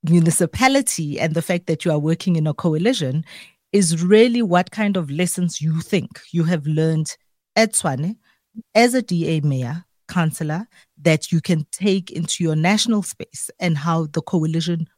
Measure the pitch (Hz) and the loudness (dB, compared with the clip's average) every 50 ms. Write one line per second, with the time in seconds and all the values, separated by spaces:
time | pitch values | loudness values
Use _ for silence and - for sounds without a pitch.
0 | - 156 165 175 160 170 160 - 175 160 - - 247 262 269 285 277 - - - | 2 4 4 4 6 4 2 2 0 -2 0 2 2 4 4 2 0 0 -4 -4
1 | 160 147 143 - 139 165 156 165 160 - 180 175 _ - 165 151 - 175 156 151 | -6 -6 -4 -2 -2 -2 -2 -2 -2 -2 -4 -4 _ -2 -4 -2 0 0 0 0
2 | 147 156 165 170 - 190 175 165 156 156 143 - - 175 151 156 175 233 262 240 | 2 0 -2 0 0 0 0 2 2 0 -2 0 -2 0 0 2 0 0 0 0
3 | 160 127 131 156 160 - - - - - _ _ _ _ - 202 196 160 170 160 | -2 -2 -2 -4 -4 -6 -14 -20 -20 -20 _ _ _ _ 2 2 2 2 0 0
4 | 170 180 208 214 233 247 233 240 233 185 175 175 185 - - - 214 202 196 190 | 2 4 6 6 6 6 4 0 0 2 2 2 2 0 -4 -2 -2 0 0 -2
5 | 165 139 139 156 180 175 - - 180 170 - - 147 160 156 160 160 - - 185 | -4 -4 -2 -2 -2 -2 -2 -2 -2 -2 -2 -2 -2 -2 -2 -2 -2 -2 -2 -2
6 | - - - - - - - 170 160 160 180 160 139 156 151 151 160 160 160 156 | -2 -4 -12 -20 -20 -6 -2 0 0 2 0 0 0 -2 0 0 2 2 0 0
7 | 156 - - _ _ _ _ _ _ _ _ 202 226 220 - - - 160 131 127 | -2 -4 -8 _ _ _ _ _ _ _ _ 0 0 2 0 -2 -2 -2 -4 -2
8 | 147 180 226 _ _ _ _ _ _ _ _ 220 - _ _ 214 240 247 240 262 | -4 -6 -6 _ _ _ _ _ _ _ _ -20 -20 _ _ 4 4 6 4 0
9 | - - 180 170 165 147 165 156 143 147 139 131 127 120 147 170 180 _ _ _ | -2 0 -2 -2 0 0 0 0 0 0 0 0 -2 -4 -6 -8 -10 _ _ _
10 | _ - - 180 165 156 156 - 160 151 151 170 220 _ _ _ _ _ _ _ | _ -4 -2 0 0 0 -2 -4 -6 -4 -4 -6 -8 _ _ _ _ _ _ _
11 | 143 165 156 151 - - - 165 - - 180 160 147 _ - - 190 208 190 196 | 2 2 2 2 0 -2 -2 -2 0 0 0 0 -2 _ -8 -4 0 0 0 0
12 | 180 - - - 165 - - - 180 160 156 156 156 180 208 214 - 233 226 214 | -2 -6 -8 -6 -6 -6 -4 -2 -2 0 0 2 2 2 2 2 2 0 0 -2
13 | 185 - - _ - _ - - - - - _ 185 175 165 143 143 170 165 165 | -2 -4 -10 _ -16 _ -12 -14 -14 -14 -10 _ -2 -2 -2 0 0 0 0 0
14 | 165 147 147 165 - - - 175 156 160 160 165 160 170 170 165 160 - _ | -2 -2 -4 -6 -4 -2 -2 0 0 0 -2 -2 -2 -2 -4 -4 -4 -8 _